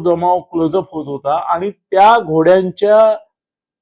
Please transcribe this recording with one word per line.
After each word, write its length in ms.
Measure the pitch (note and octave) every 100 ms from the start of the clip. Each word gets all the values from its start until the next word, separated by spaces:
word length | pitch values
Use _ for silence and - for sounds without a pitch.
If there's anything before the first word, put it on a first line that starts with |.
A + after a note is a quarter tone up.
जमाव 360 | E3+ E3+ F3 F3+
क्लोजअप 520 | - E3 D#3+ F3+ E3
होत 160 | D#3+ C#3+
होता, 460 | C#3 C#3 D#3+ -
आणि 180 | E3+ G3+
त्या 480 | - - F#3+ G#3 A#3
घोड्यांच्या 1000 | F3 D#3+ D#3+ F#3+ F#3 - G3+ G#3+ A3 G#3+ _ _ _ _ _ _